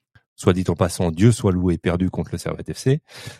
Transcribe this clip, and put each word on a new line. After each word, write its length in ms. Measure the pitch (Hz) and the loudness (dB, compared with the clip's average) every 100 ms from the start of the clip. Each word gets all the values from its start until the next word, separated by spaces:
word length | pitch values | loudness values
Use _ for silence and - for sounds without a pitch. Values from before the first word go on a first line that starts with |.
| _ _ _ - | _ _ _ -2
soit 180 | 104 | 0
dit 120 | 90 90 | 2 0
en 80 | 85 | 0
passant, 360 | 92 - 87 | 0 0 -2
Dieu 200 | 82 113 | 4 4
soit 200 | 113 104 | 4 2
loué, 260 | 90 90 82 | 0 0 0
perdu 320 | 90 87 92 | 0 0 0
contre 220 | - 85 | -2 -6
le 80 | 87 | -6
Servette 340 | 80 80 - | -6 -8 -10
F 40 | - | -4
C, 240 | 131 143 _ - - | 0 0 _ -18 -18